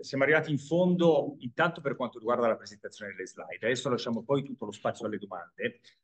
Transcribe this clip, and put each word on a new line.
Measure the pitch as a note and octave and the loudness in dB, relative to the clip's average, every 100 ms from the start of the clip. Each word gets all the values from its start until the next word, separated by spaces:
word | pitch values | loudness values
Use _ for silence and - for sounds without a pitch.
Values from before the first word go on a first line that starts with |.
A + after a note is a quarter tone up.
siamo | - C3+ | -4 2
arrivati | C#3 D#3 D3+ | 4 4 4
in | C#3+ | -2
fondo, | - E3+ F#3 E3+ E3+ D3 - - | 2 2 4 6 6 6 2 -4
intanto | B2+ - E3+ E3+ | -8 0 0 0
per | C#3 | -4
quanto | A#2 B2 A#2 | -4 -6 -6
riguarda | G#2+ B2 A#2 | -2 2 2
la | G#2 | 0
presentazione | G#2 G#2+ G#2 - G#2 | -4 -16 -16 -12 -12
delle | F#2 F#2 | -10 -10
slide. | - - F#2 | -10 -14 -4
Adesso | A2 C3 C#3 | -2 0 0
lasciamo | A#2 A#2 A2+ | -2 -2 -4
poi | - C#3 | 0 0
tutto | C#3 B2 | -2 -8
lo | G#2 | -10
spazio | G2+ C#3+ - A2 | -6 -4 -4 -4
alle | G#2 | -6
domande. | G2 F2+ E2+ - A2+ - - _ | -8 -12 -12 -8 -8 -8 -20 _